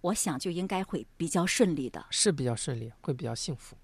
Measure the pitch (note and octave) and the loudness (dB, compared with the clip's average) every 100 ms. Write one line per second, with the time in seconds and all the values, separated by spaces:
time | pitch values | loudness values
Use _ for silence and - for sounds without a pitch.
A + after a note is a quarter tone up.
0 | F3 G#3+ - C3 F#3+ E3+ F#3 F#3 G3 - | 0 0 0 -2 -2 -2 -2 -2 -2 -4
1 | - - E3 F3+ F3+ - G#3 D3 B2+ E2 | -6 -4 0 2 2 6 4 4 -2 -8
2 | - - G#3+ D3 B2 A2+ - A#2 A2+ - | -4 2 2 4 0 0 -2 -4 -6 -8
3 | - C3 A#2+ A2+ - C3 - - | -6 -4 -4 -4 -6 -8 -10 -20